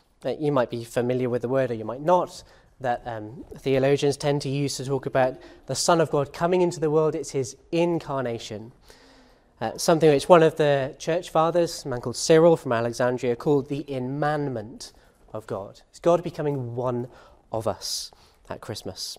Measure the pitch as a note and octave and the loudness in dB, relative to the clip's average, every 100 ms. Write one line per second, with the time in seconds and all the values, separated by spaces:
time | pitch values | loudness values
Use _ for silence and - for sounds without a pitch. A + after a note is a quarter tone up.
0 | _ _ C3+ A#2+ D3 C#3 A#2 A#2 A#2 B2 | _ _ -8 -2 0 2 0 -4 -6 -2
1 | A#2+ B2+ B2+ B2 A#2+ C3+ B2+ A2+ A2 B2+ | 0 0 -2 -2 0 0 0 -4 -8 -4
2 | D#3 F3+ D#3 - - - _ - B2+ A#2+ | 2 2 0 -8 -20 -20 _ -8 -4 -4
3 | B2 A2+ G#2+ C#3+ - - C3+ C3 C3+ C#3+ | -6 -10 -10 -14 -18 -8 0 2 4 4
4 | C#3+ C3+ D3 C#3+ C#3 C#3 C#3 - C3 C3+ | 2 0 0 -2 -2 -2 -2 -4 -4 -4
5 | C3+ C3+ C3 - - - - C3 - E3+ | 0 2 2 -2 -16 -14 -8 -2 2 4
6 | D#3 D3 C#3 - E3+ F3+ F3 E3+ D#3 D#3 | 2 0 -2 -2 0 2 2 0 0 2
7 | D#3 D#3 C#3 C#3 B2 - _ E3+ E3+ E3 | 2 -2 -4 -4 -4 -8 _ 0 0 0
8 | - C#3 B2 A#2 - G#2+ A2+ - - - | -2 -4 -4 -6 -10 -12 -14 -20 -20 -20
9 | - - _ _ _ - A2+ - - D#3+ | -20 -20 _ _ _ -8 -8 0 2 6
10 | D#3 C#3 - F3 D#3+ D#3 D3 C#3 C3+ - | 6 6 8 8 8 4 2 2 -2 -6
11 | - E3 F3 D#3+ D#3+ E3+ E3 - C#3+ B2 | -4 -4 -2 0 2 2 0 -4 -8 -6
12 | B2 A2+ - D#3+ E3+ D#3+ C3+ A2+ A#2+ A#2 | -6 -2 4 6 8 6 2 -2 -2 -2
13 | B2 B2 B2+ A#2+ D#3+ C#3+ C3 C#3 - C3+ | -2 0 -2 -2 0 0 0 -6 -6 -6
14 | B2+ C#3 D3 D3+ C#3+ A#2+ G#2 A#3+ - - | -6 -4 -2 -2 -4 -6 -10 -14 -18 -20
15 | _ _ _ A2 - G#2 G#2 - _ - | _ _ _ -14 -10 -10 -10 -18 _ -2
16 | F3 E3+ E3+ D#3 D3+ C#3 A#2+ A#2+ B2 B2 | 2 2 0 -6 -4 -4 -6 -4 -4 -4
17 | B2+ - - _ _ A2+ G#2+ F#2 - - | -6 -12 -20 _ _ -4 -4 -4 -6 -10
18 | - - _ _ - - - G#2+ G2 - | -10 -18 _ _ -16 -14 -12 -10 -10 -12
19 | - | -12